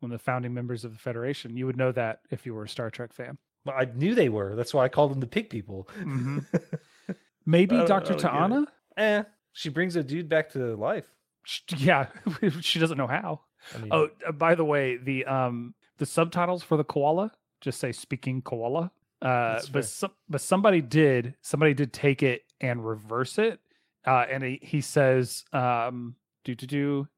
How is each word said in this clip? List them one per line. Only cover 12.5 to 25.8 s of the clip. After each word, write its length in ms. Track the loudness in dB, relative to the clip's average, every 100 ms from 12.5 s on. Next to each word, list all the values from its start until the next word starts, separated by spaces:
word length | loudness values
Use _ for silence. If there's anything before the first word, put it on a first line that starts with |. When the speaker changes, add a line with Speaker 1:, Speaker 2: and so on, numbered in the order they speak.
| 0
Speaker 1:
she 180 | -2 0
doesn't 180 | 0 0
know 80 | -2
how. 340 | -2 -4 -10 _ _ -18
Speaker 2:
I 40 | -12
mean 100 | -2
Speaker 1:
Oh, 160 | 2 0 -2 -8
uh, 60 |
by 240 | 2 4 4
the 80 |
way, 320 | 4 2 0 -2
the, 280 | -4 -4 -2
um, 480 | 0 0 -2 -10 -16 _ -8
the 80 | -4
subtitles 560 | 0 0 0 -2 -2
for 120 | 0 0
the 60 |
koala 460 | 0 0 2 2 -2 _ _ _
just 180 | -8 -6
say 140 | -6
"speaking 500 | -8 -8 -6 -4 -6
koala." 480 | -6 -6 -4 -2 -4 _ _ -4
Uh, 320 | 0 2 2
Speaker 2:
That's 120 | -2 -2
Speaker 1:
but 40 |
Speaker 2:
fair. 100 | -4 -4
Speaker 1:
some, 220 | -6 -8 _ -8
but 120 | -4
somebody 400 | 2 4 6 4
did, 560 | 4 4 6 4 0 -10
somebody 300 | -4 2 4
did 200 | 4 0
take 320 | 2 2 4
it 180 | 2 0 _ -6
and 240 | -4 -4
reverse 540 | -4 -6 -4 -4 -2 0
it. 220 | -2 -2 _ _ _ _
Uh, 220 | 2 2 2
and 140 | -2
he, 160 | -4 -8
he 200 | -4 -4
says, 640 | 0 4 6 6 2 -6 -6
um, 640 | -2 0 0